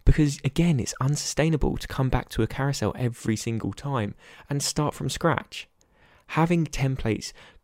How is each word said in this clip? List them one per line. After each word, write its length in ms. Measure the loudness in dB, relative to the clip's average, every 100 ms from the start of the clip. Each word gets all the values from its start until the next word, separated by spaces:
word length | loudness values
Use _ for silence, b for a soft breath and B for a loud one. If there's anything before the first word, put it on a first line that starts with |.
because, 340 | 4 6 6 2
again, 340 | -4 2 2 2
it's 160 | 0 -2
unsustainable 760 | -2 -2 -2 0 2 2 0 -2
to 100 | -4
come 200 | -2 2
back 200 | 0 -2
to 160 | -2
a 20 | -2
carousel 480 | 0 -2 0 -2 -2
every 380 | -4 -4 -4
single 380 | -2 -2 -4 -4
time 420 | -6 -4 -2 -4 -6 B B B
and 140 | -4
start 320 | -2 -2 -2
from 140 | -2 -6
scratch. 600 | -2 0 0 -2 -14 -16 _ b b b b b
Having 380 | 2 4 4 0
templates 680 | 0 -2 -2 -2 -2 -4 -16 B B